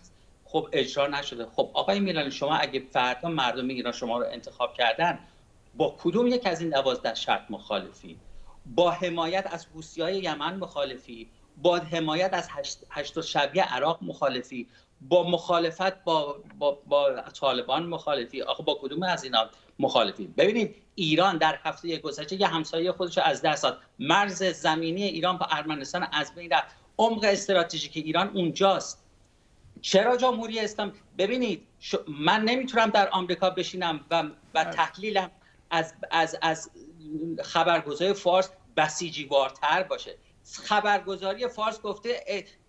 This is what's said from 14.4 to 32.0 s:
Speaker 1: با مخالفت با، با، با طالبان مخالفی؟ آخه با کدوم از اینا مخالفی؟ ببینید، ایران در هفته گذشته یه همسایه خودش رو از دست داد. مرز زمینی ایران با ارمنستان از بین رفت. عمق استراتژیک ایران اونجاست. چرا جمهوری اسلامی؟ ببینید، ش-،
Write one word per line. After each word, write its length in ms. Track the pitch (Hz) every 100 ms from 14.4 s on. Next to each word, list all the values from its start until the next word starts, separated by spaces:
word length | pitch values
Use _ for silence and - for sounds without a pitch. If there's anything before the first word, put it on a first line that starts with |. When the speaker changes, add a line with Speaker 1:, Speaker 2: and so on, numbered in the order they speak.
| 123 127 - _ _ _
Speaker 1:
با 300 | 135 175 170
مخالفت 720 | 170 - 170 170 160 190 190
با، 320 | - 160 143 143 - -
با، 200 | 143 143 -
با 360 | 143 139 123 - -
طالبان 460 | 139 123 120 139 170
مخالفی؟ 560 | 165 - 139 117 135
آخه 200 | - -
با 160 | 156 147
کدوم 200 | 135 151
از 220 | 185 165
اینا 220 | 131 120 113 - _ -
مخالفی؟ 500 | 131 123 101 92 98 -
ببینید، 380 | 180 233 208 - _
ایران 440 | - 160 156 190 165
در 200 | 156 151
هفته 360 | 156 151 170 160
گذشته 420 | 156 143 151 185
یه 60 | 190
همسایه 460 | 160 156 165 180
خودش 260 | 175 180 180
رو 60 |
از 180 | 156 139
دست 200 | 160 151
داد. 160 | 139 - - -
مرز 440 | 139 185 202 180
زمینی 600 | 190 160 170 160 165 175
ایران 340 | 202 160 175 180
با 100 | -
ارمنستان 560 | 156 151 147 135 180 165
از 220 | 151 147
بین 160 | 175 170
رفت. 260 | 160 - - _ -
عمق 260 | 220 220
استراتژیک 680 | 208 196 - 190 170 160 -
ایران 360 | 160 156 165 202
اونجاست. 680 | 202 170 139 196 175 - - _ _ _ _ _ _ - -
چرا 360 | - 190 226 247
جمهوری 440 | 254 226 226 220
اسلامی؟ 320 | 208 - - - _ -
ببینید، 440 | 196 254 240 - - _
ش-، 140 | - 196